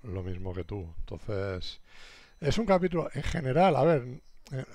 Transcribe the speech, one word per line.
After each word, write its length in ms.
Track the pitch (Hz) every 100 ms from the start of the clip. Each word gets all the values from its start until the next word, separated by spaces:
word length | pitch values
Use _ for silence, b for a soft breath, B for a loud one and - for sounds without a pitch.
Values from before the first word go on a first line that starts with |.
lo 200 | - 92
mismo 300 | 90 90 92
que 100 | 90
tú. 240 | 87 101 85 80
Entonces, 840 | - 92 - 101 98 92 - - B B B B B B
es 180 | 147 135
un 80 | 220
capítulo, 440 | 190 180 165 -
en 100 | 135
general, 520 | - - 127 131 190 139
a 80 |
ver, 380 | 147 156 123 131 - - -
eh, 140 | 131 131